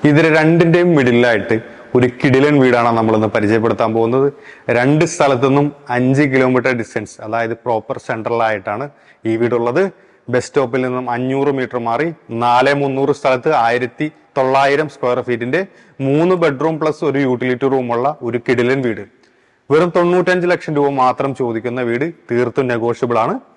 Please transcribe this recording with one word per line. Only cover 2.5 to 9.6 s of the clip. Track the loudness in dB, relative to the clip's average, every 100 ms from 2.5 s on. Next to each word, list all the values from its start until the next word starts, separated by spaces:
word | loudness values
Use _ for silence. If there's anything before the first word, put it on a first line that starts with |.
| 4
വീടാണ് | 4 4 2 0
നമ്മളിന്ന് | 2 0 0
പരിചയപ്പെടുത്താൻ | 0 0 2 0 0 0 0
പോകുന്നത്. | 0 0 -2 -4 -20 -14 -2 0
രണ്ട് | 2 2 0
സ്ഥലത്തു | 0 0 2 2
നിന്നും | 2 0 -4 -6 -2
അഞ്ച് | 0 2 2
കിലോമീറ്റർ | 2 2 2 0 -4
ഡിസ്റ്റൻസ്, | -6 -8 -10 -14 -8
അതായത് | -4 -4 -6
പ്രോപ്പർ | -4 -6 -6 -12 -8
സെൻട്രലായിട്ടാണ് | -8 -4 -2 -2 -2 -6 -8 -10 _ _ _ -6
ഈ | -2
വീടുള്ളത്. | 0 0